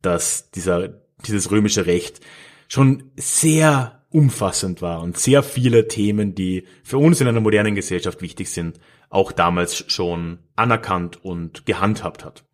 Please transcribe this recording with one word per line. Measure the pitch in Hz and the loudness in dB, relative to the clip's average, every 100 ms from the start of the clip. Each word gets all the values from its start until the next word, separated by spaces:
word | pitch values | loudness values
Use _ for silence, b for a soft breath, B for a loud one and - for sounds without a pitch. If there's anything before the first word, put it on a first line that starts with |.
dass | 92 85 - - _ | 0 -2 -2 -6 _
dieser, | - 90 87 95 - _ _ | -8 -2 -2 -2 -12 _ _
dieses | - 104 90 | -4 -4 0
römische | 104 104 104 87 | 2 2 0 0
Recht | 85 - - B B B B B | 0 -2 -14 B B B B B
schon | - 135 135 - - | 2 4 2 -4 -12
sehr | - - 160 156 156 139 120 - _ | -4 0 2 4 4 2 -2 -10 _
umfassend | 160 139 - 98 - 95 87 | 4 4 2 -2 -2 -4 -4
war | 87 85 | -6 -6
und | 87 87 | -6 -4
sehr | - 139 | 4 4
viele | 135 - 123 117 110 | 4 0 4 4 4
Themen, | - 104 104 104 | 0 0 0 -2
die | 92 92 92 b b | -2 -4 -4 b b
für | - 131 | -6 2
uns | 156 170 | 4 4
in | 131 | 2
einer | 117 | 2
modernen | 107 104 107 | 2 2 2
Gesellschaft | 101 - 90 92 - | -2 -4 -4 -4 -8
wichtig | 87 - 95 | -12 -10 -10
sind, | - 85 - b b b | -6 -8 -10 b b b
auch | 98 95 | 0 0
damals | - 87 90 87 - - | 2 2 2 -2 -4 -6
schon | - 87 85 85 85 _ - | -4 -2 -4 -8 -10 _ -2
anerkannt | 113 113 - 92 87 - | 0 0 0 -4 -4 -10
und | 95 85 82 - | -10 -8 -10 -10
gehandhabt | - 90 98 107 87 - | -6 -2 0 -2 -6 -12
hat. | - - _ | -20 -20 _